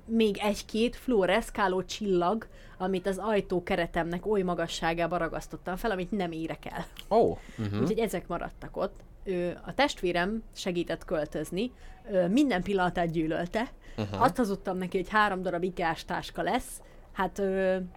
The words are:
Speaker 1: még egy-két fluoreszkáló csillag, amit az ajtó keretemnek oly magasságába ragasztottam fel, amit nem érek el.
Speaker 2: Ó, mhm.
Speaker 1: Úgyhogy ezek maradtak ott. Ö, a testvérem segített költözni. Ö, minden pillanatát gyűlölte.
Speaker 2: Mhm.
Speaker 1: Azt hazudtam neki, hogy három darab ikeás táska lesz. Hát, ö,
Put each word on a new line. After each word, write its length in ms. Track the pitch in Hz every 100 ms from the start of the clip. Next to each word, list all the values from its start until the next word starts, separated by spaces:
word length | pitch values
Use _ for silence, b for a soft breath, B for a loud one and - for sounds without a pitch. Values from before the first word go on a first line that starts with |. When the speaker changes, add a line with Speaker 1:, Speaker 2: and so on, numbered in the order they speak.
| -
Speaker 1:
még 320 | 226 220 196
egy-két 540 | 208 208 - 220 240 -
fluoreszkáló 880 | - 226 175 208 - - 196 185
csillag, 640 | 185 - 208 180 175 220 - b b b
amit 300 | 185 190 196
az 100 | 185
ajtó 460 | 202 208 185 180
keretemnek 600 | 175 180 170 180 165 175 196
oly 160 | 214
magasságába 760 | 180 170 165 - 165 170 170 175
ragasztottam 580 | 165 - - 156 - 180
fel, 160 | 233
amit 200 | 185 180
nem 200 | 208 175
érek 340 | 160 160 165 -
el. 200 | - 165 - - 220
Speaker 2:
Ó, 200 | 160 82 - -
mhm. 260 | 104 104
Speaker 1:
Úgyhogy 180 | 143 220
ezek 280 | 226 175 -
maradtak 500 | 175 - - - -
ott. 220 | 185 - - -
Ö, 240 | - 180 175 - -
a 80 |
testvérem 720 | - 277 - 180 175 180 226 - -
segített 500 | 196 175 165 165 -
költözni. 680 | 160 151 160 151 175 247 b b b 226
Ö, 160 | 190 175
minden 360 | 233 285 185
pillanatát 480 | 180 196 180 180 170
gyűlölte. 580 | 165 156 160 170 220 254 - b b
Speaker 2:
Mhm. 260 | 101 101
Speaker 1:
Azt 160 | 254 269
hazudtam 400 | 220 190 - 185
neki, 200 | 180 190
hogy 120 | 180
három 320 | 214 208 185
darab 220 | 180 175
ikeás 420 | 180 175 170 156 -
táska 360 | 170 - -
lesz. 400 | 170 240 - - b b b
Hát, 280 | - 180 -
ö, 360 | 196 190 185 185 180